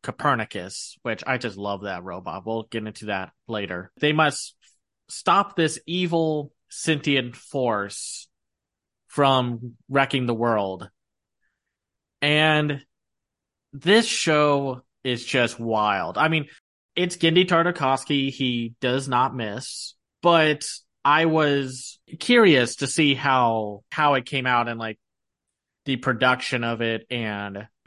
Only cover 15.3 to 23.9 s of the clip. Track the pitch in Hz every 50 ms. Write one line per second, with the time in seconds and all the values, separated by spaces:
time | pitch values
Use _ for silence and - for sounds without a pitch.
15.3 | - 131 120 117 - - 113 117 110 107 107 107 101 98 85 80 90 95 143 160
16.3 | 165 160 143 - - - _ _ _ _ _ _ - - 180 180 180 - - 165
17.3 | 160 180 185 180 185 165 165 175 175 - 143 131 135 131 - - 151 143 135 135
18.3 | 131 - 135 127 123 120 117 113 117 - - 123 123 135 135 139 127 123 127 135
19.3 | - 127 117 107 101 117 135 - - - - - - _ _ _ _ _ - 175
20.3 | 170 165 156 156 151 147 - - - - _ _ _ _ - 139 147 156 165 165
21.3 | 156 160 156 147 143 143 139 131 127 131 - - - _ _ - - 165 - -
22.3 | 240 240 226 196 156 131 123 117 - - 143 131 - - 156 143 139 123 - 143
23.3 | 135 131 123 120 113 113 110 104 104 101 - -